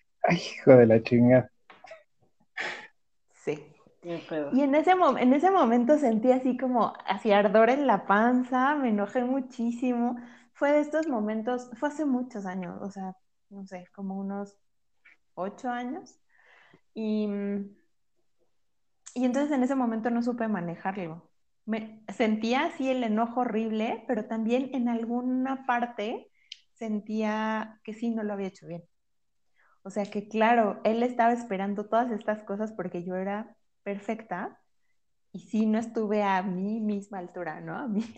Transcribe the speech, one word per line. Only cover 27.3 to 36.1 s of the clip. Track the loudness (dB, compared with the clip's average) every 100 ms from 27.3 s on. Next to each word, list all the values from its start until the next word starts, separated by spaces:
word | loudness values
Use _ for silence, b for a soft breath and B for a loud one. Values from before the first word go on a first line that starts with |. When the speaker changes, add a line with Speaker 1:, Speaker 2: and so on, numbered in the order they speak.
| -2 -2 -4 -6 -14
Speaker 2:
que | -14
sí, | -6 -4
no | -4
lo | -4
había | -6 -8
hecho | -10 -14
bien. | -14 -16 _ _ _ _ _ _ _ _ _
O | -10
sea | -8 -6
que, | -8 -4
claro, | 0 4 4 2 0
él | 0 0
estaba | 0 2 2
esperando | 2 -2 -4 -4 -4 -2
todas | 0 0
estas | -4 -4 -6
cosas | -6 -6 -6
porque | -6 -8 -8
yo | -6 -4
era | -4 -6 -8 _ _ _
perfecta | -10 -8 -6 -8 -8 -8 -8 -12 _ _ _ _ _ _ _
y | -18
sí | -4 0 2
no | 2
estuve | -2 -4 0